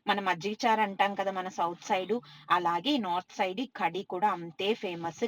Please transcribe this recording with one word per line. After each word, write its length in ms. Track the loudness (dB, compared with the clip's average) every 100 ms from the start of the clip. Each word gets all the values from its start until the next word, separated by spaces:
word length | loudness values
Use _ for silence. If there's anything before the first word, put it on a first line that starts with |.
| -2
మన 120 | 0
మజ్జిగ 340 | 0 0 -2 0
చారు 260 | 2 4
అంటాం 300 | 2 2 2
కదా 180 | 2 -2
మన 160 | -2 -4
సౌత్ 360 | -2 -2 -2
సైడ్, 300 | -2 -2 0 -2 -4 -14 0
అలాగే 440 | 2 2 0 2 0
నార్త్ 360 | 0 -2 -2
సైడ్ 260 | -2 -2 -2
ఈ 60 | -6
కర్రీ 300 | -2 -2 -2
కూడా 240 | -4 0 2
అంతే 380 | 0 -6 -2 0
ఫేమస్. 480 | 0 -4 -4 -6 -4